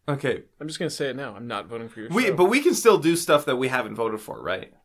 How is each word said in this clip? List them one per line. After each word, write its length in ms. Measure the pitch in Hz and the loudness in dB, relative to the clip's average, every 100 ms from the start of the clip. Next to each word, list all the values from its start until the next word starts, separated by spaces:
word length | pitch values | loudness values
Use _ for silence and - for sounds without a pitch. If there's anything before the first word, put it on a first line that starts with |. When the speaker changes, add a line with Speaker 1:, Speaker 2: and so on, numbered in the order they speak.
| - | -6
Speaker 1:
Okay. 360 | 143 131 98 - _ | -2 -2 -4 -8 _
Speaker 2:
I'm 60 | 151 | -10
just 100 | 160 | -6
gonna 100 | 160 | -6
say 180 | - 139 | -2 -4
it 60 | 127 | -4
now. 180 | 131 101 | -10 -10
I'm 120 | 120 | -8
not 180 | 104 92 | -8 -8
voting 220 | 117 117 | -10 -10
for 120 | 113 | -12
your 80 | 110 | -2
Speaker 1:
We, 160 | 196 220 | 0 2
Speaker 2:
show. 80 | 160 | 4
Speaker 1:
but 100 | 185 | 4
we 160 | 269 | 6
can 140 | 330 240 | 2 4
still 220 | 226 180 | 6 6
do 160 | 156 165 | 4 2
stuff 300 | - 147 147 | 4 2 2
that 100 | 127 | -2
we 140 | 131 | 0
haven't 260 | 127 107 107 | -2 -4 -4
voted 260 | 113 107 | -4 -4
for, 180 | - - | -8 -8
right? 320 | 73 95 - _ | -6 -6 -8 _